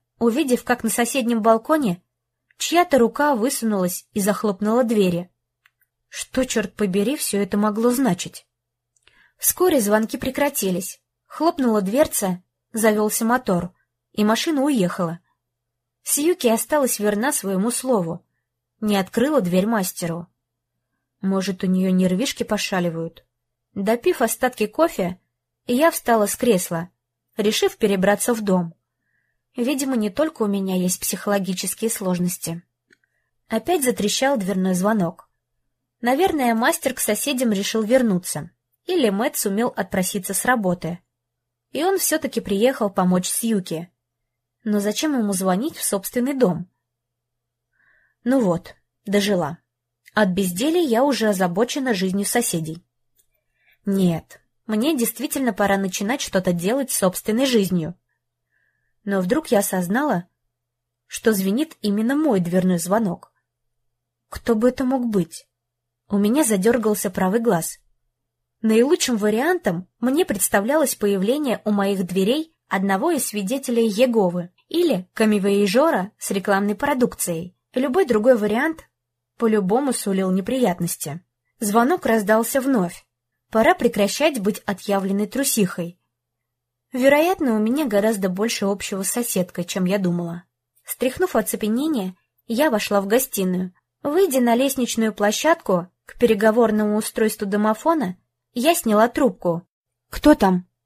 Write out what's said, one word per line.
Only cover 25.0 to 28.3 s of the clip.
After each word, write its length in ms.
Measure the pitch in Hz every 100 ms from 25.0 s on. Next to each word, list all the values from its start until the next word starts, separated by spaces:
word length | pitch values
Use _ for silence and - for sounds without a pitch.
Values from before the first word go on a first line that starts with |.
| 180 180 _ _ _ _ -
я 260 | 247 320
встала 360 | 320 - 226 202
с 100 | -
кресла, 520 | 240 185 - 165 175 _ _ _ _ -
решив 400 | 208 220 392 -
перебраться 580 | 208 196 190 202 -